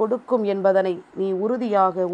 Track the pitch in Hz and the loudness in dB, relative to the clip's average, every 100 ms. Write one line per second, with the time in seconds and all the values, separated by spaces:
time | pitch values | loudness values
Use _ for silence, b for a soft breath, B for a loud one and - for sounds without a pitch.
0 | 220 240 - 240 202 196 190 190 190 175 | -2 -2 -2 -2 0 2 2 2 0 -4
1 | - - 196 185 214 247 233 202 185 180 | -8 -6 -4 -2 -2 -2 0 2 2 0
2 | 180 | -4